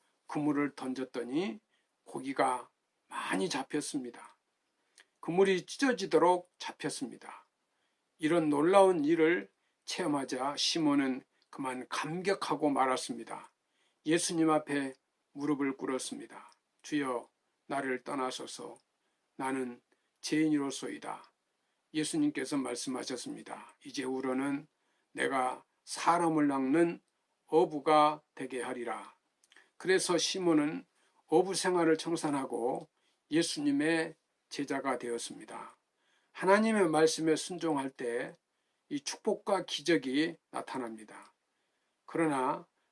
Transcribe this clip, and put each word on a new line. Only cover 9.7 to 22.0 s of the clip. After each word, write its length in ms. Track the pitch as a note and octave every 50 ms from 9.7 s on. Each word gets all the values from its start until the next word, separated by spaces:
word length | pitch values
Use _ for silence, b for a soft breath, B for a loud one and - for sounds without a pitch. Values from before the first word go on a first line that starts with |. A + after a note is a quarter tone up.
| _ _ _
체험하자 720 | - - - F3+ D#3 D3 C#3 C3 C3+ C#3 B2 C3 C#3+ C#3+
시몬은 640 | C#3 - - - E3+ D#3 D3 C#3+ C#3+ C3+ C3 B2+ C3 - _ _ _ _ _
그만 360 | - - C#3 C3 B2 B2+ B2 -
감격하고 800 | - - - D3+ D#3+ F3+ F3 G3 G3 - - - D3+ C#3+ D#3 D3
말았습니다. 800 | C#3 C3 C3 C3 B2+ B2 - - A#2+ A#2 A2 - - - - - _ _ _ _ _ _ _ _ _ _ -
예수님 440 | D3+ D#3+ E3+ - - F3+ D#3+ D#3+ D#3+
앞에 440 | D#3 D3+ D3+ - D3 C#3+ C#3 C3+ C3 _ _ _ _ _ _ _ -
무릎을 420 | C#3+ C#3+ D3+ D3 C3+ C#3+ C3+ C3+
꿇었습니다. 800 | - - - C3 B2+ - - - - A2+ - - - - - - _ _ _ _ _
"주여, 460 | - - D3+ D3 C#3+ C3 B2 A#2+ - - _ _ _ _ _ _ _
나를 380 | - C#3+ C#3 C#3 C3 B2+ B2+ -
떠나소서. 760 | D3 D3 C#3 B2+ B2+ B2 - B2+ - - - - - - - _ _ _ _ _ _ _ _ _ _ _
나는 460 | - C3+ C3 C3 C3+ B2+ B2 A#2+ A#2+ _ _ _ _ _ _ _ _
죄인이로소이다." 1120 | - - D#3 D#3 D#3+ D#3 D3+ C#3+ C#3 C#3 C3 - - G#2 G2 - - - - - - - _ _ _ _ _ _ _ _ _ _ _ _ -
예수님께서 640 | D3+